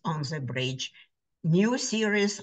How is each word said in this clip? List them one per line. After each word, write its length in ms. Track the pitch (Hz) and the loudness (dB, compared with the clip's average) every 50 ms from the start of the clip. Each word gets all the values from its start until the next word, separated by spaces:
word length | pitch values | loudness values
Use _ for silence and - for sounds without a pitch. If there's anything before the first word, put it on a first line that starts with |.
| - | -6
on 200 | - 165 156 147 | -4 -4 -4 -4
The 160 | 127 160 151 | -4 -4 -6
Bridge, 520 | 131 120 117 127 127 131 131 127 - - - - - _ _ _ _ _ _ _ - | -6 -6 -4 -4 -4 -4 -4 -6 -8 -10 -12 -16 -20 _ _ _ _ _ _ _ 0
new 340 | 165 160 180 208 226 247 262 | 2 4 4 4 4 2 0
series 600 | - - 214 220 220 208 202 208 202 202 202 - | -2 -2 -2 0 0 2 2 2 2 0 0 -4